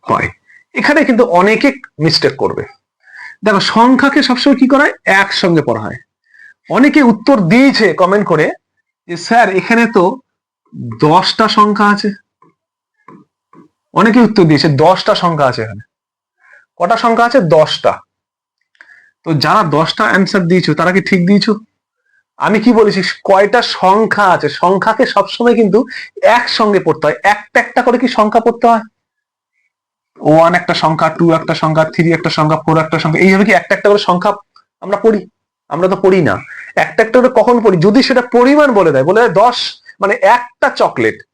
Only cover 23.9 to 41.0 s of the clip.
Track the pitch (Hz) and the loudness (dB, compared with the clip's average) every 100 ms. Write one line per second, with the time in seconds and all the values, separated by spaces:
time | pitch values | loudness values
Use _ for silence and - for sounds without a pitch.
23.9 | 208 220 - 196 160 147 - 175 196 220 | 0 0 0 0 0 -2 -2 -2 0 -2
24.9 | 220 240 202 196 - 240 233 214 202 - | -2 0 0 -4 -2 0 2 2 0 -2
25.9 | - - - 190 233 - - 214 196 160 | -12 -18 -2 0 0 -2 -2 0 0 -2
26.9 | 151 151 - 196 208 - 233 233 - 247 | -2 -4 -2 -2 -2 -2 -4 -2 -2 0
27.9 | 240 247 - 214 226 233 226 233 226 220 | 0 -2 0 0 2 0 0 0 0 -4
28.9 | _ _ _ _ _ _ _ _ _ _ | _ _ _ _ _ _ _ _ _ _
29.9 | _ _ _ - 156 165 175 170 160 160 | _ _ _ 2 4 4 0 -2 -2 -2
30.9 | 156 160 160 170 160 160 156 160 160 156 | -2 -4 0 0 0 -2 -4 -2 -2 -2
31.9 | - 170 165 160 - 151 156 - 160 160 | -2 -2 -2 -4 -2 -2 -2 0 -2 -2
32.9 | 156 156 156 185 196 208 185 - 196 202 | -4 -2 0 2 2 2 0 0 -2 0
33.9 | 208 196 175 202 202 _ _ _ _ 185 | 0 -2 -2 -2 -6 _ _ _ _ -8
34.9 | 202 226 214 - _ _ _ _ 143 180 | -2 0 0 -6 _ _ _ _ -4 -2
35.9 | 190 190 190 151 92 - - - - - | 0 2 2 0 -2 -8 -20 -10 -6 -4
36.9 | - 220 247 247 254 214 240 220 180 190 | -2 0 2 2 2 2 2 2 2 2
37.9 | 226 - 254 247 240 247 294 285 208 175 | 2 2 -2 0 0 2 4 2 2 2
38.9 | 135 143 208 233 180 240 240 - - - | 0 0 2 2 2 0 0 -10 -12 -20
39.9 | _ 196 214 190 233 - _ 285 - - | _ -4 0 0 0 -2 _ -4 -2 -4
40.9 | - | 0